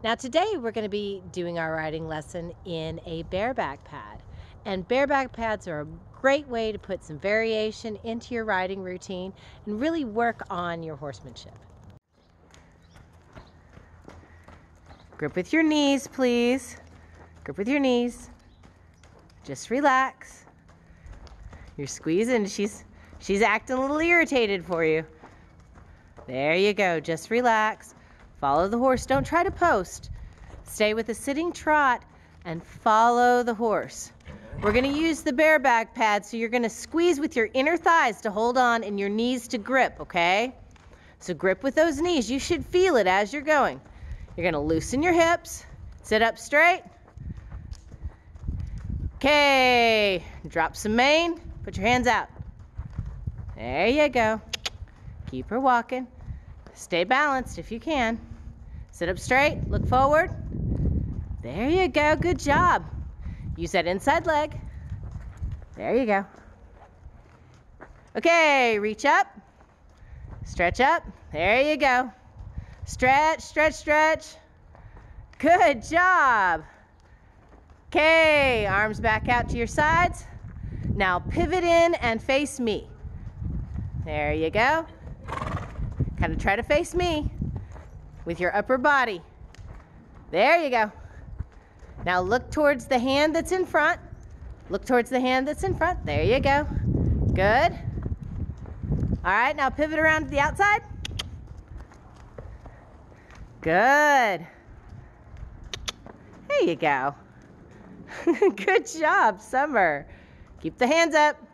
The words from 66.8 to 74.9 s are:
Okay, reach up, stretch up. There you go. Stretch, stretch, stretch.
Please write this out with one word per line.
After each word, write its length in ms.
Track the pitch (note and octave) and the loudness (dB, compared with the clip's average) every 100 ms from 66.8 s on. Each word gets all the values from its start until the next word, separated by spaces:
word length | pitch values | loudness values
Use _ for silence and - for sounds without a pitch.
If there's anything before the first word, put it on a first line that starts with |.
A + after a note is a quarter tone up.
| - - - - - - - - - - - - - - | -20 -20 -20 -20 -20 -20 -20 -20 -20 -20 -20 -20 -10 -2
Okay, 600 | E4 E4+ D#4 C#4 A#3+ A3 | 4 4 6 4 4 2
reach 260 | G#3 G#3 C#4 | -2 0 2
up, 220 | E4+ G4 - - _ - _ - - - - - - | 2 2 -6 -20 _ -20 _ -20 -20 -20 -18 -16 -14
stretch 380 | - - F3 - | -12 0 0 4
up. 220 | C4 E4 - - - | 2 2 -2 -18 -12
There 300 | D3+ F3 A#3 | -2 2 4
you 160 | D4 D4+ | 2 2
go. 340 | C#4+ B3 B3+ - - - - - - - - | 2 2 0 -8 -20 -18 -14 -14 -14 -16 -12
Stretch, 540 | - B3+ C4+ D#4 D#4+ | 0 4 4 4 0
stretch, 340 | - - D#4 | -4 0 2
stretch. 520 | D#4 - D4+ D#4 D#4 - - - - - - - | 0 0 4 4 2 -4 -20 -20 -20 -20 -20 -20